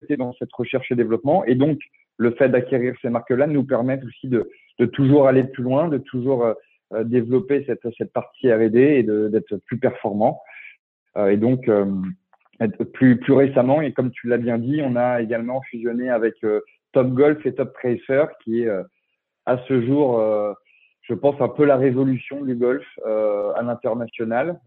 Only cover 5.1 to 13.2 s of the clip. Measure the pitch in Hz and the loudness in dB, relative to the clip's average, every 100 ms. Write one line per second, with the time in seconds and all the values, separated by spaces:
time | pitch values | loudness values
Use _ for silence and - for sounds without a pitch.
5.1 | 143 135 131 131 135 123 135 170 139 135 | 6 6 4 2 -4 -2 0 0 -4 -4
6.1 | 127 123 131 117 104 - _ _ 107 117 | -6 -2 0 0 -2 -8 _ _ -6 -2
7.1 | 123 117 127 131 139 139 113 117 - 104 | 0 2 0 0 -2 -2 -6 -8 -8 -6
8.1 | 123 - _ 127 110 110 117 139 143 107 | -6 -8 _ 2 4 4 6 6 4 2
9.1 | 107 107 107 - 101 - 123 120 - 113 | 0 0 -2 -2 -8 -8 -4 -4 -2 -4
10.1 | 104 117 - - - - - _ _ _ | 0 0 -2 -10 -20 -20 -20 _ _ _
11.1 | - 101 104 117 131 123 104 98 98 92 | -2 0 2 2 0 2 2 0 -2 -6
12.1 | 92 _ _ _ _ 113 - - - 131 | -10 _ _ _ _ -6 -4 -8 2 4
13.1 | 170 | 4